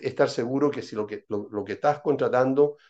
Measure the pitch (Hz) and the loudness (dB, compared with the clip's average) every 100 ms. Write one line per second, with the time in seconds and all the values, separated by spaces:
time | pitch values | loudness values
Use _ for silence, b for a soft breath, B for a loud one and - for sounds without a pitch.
0 | 135 127 127 - 120 135 143 135 - 107 | -4 0 0 0 -2 0 0 -2 -8 -6
1 | 104 104 - 104 104 104 98 98 147 147 | -6 -8 -8 -8 -6 -8 -6 -2 0 0
2 | 160 135 120 123 131 135 147 - b | 0 0 2 2 2 4 2 2 b